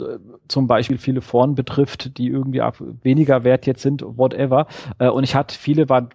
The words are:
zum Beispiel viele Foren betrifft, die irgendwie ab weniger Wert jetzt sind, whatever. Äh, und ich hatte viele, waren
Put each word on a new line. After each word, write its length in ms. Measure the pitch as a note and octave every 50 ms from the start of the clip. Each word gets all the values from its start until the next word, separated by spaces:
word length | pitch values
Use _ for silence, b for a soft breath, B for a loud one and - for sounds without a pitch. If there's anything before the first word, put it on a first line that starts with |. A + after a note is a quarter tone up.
| B2+ B2 B2 A2+ - G#2+ B2 - _ -
zum 180 | - C#3 C3+
Beispiel 320 | A#2+ A#2+ A2 A#2 - C#3 A#2
viele 240 | - - C3 B2+ A#2+
Foren 320 | - - A#2+ B2 C#3+ C#3+
betrifft, 640 | B2+ B2+ - - - C#3 C#3 - - - C3 C3 -
die 100 | B2 B2
irgendwie 320 | C3 C3+ C3 C3+ B2+ B2+
ab 160 | A#2 A2+ A#2 -
weniger 640 | - A#2+ A#2 A#2+ - B2+ C3+ D3+ D#3 C#3 C3+ B2+ A#2
Wert 200 | B2 B2+ B2+ -
jetzt 140 | C3+ C3 -
sind, 220 | - C#3 D3 C3+ -
whatever. 640 | - A#2+ A#2+ C3 B2+ - - C#3 C3 C3 C3+ D3+ B B B B C#3+ A#2 B
Äh, 100 | B2 B2+
und 160 | A2 B2+ C3+
ich 100 | C3+ -
hatte 220 | D3+ D3 - - -
viele, 300 | - - D3 D#3 D#3 C3+
waren 220 | C3 B2+ A#2+ B2 -